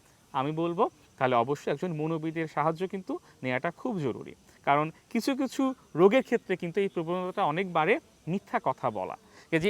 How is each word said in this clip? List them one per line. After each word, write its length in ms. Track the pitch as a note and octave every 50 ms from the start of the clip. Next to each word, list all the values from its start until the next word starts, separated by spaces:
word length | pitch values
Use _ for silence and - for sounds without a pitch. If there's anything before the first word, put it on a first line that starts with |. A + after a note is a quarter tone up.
| _ _ _ _ _ _ -
আমি 200 | C3+ C3 D3 D#3
বলবো 380 | D#3+ E3+ E3+ F3 F3 A3+ F4+ - - - - _ -
তাহলে 160 | C#3 C3 B2+ A#2 A#2
অবশ্যই 280 | C3 D3 - - - D#3+
একজন 160 | C#3+ - F#3 E3 D3+
মনোবিদের 480 | D3+ D#3+ E3 D#3+ D#3 E3 D#3 E3 E3 D#3 -
সাহায্য 280 | D#3 D3 D#3+ E3 D#3+ F#3 F3+ -
কিন্তু 180 | F#3+ F#3 - C#4+ F4+ _ - - - -
নেওয়াটা 280 | B2+ B2+ C3 C3+ F3 E3+ -
খুব 140 | - B3+ A3+ F3+ D3
জরুরি। 300 | B2 G2 - - - - _ _ - - - -
কারণ 200 | C3+ C#3 D3 D3+ D#3+ - - _ _ -
কিছু 180 | A#3 - - C4+ B3
কিছু 220 | C#4 B3 - - C4+ C4 B3+ - - _ - D3
রোগের 240 | F3 G3+ G#3+ C4 - -
ক্ষেত্রে 260 | B3 A3+ - - F#3 F3 -
কিন্তু 160 | E3+ E3 G#3 G3
এই 40 | F#3+ -
প্রবণতাটা 480 | F3+ D#3+ D#3+ F3 F#3 F3+ F3+ F3+ G#3 F#3+ D3+ D3
অনেক 140 | F3 G3 F#3 E3+ E3
বাড়ে 160 | D#3 F3 A#3+ E4 - - _ _ - D#3
মিথ্যা 280 | E3+ G3+ - - - - - C#3
কথা 180 | C3 - - B2 G#2+ G2+
বলা। 180 | F2+ - - - - - - - - - -
এই 60 | D#3+ D#3+
যে 40 | G#3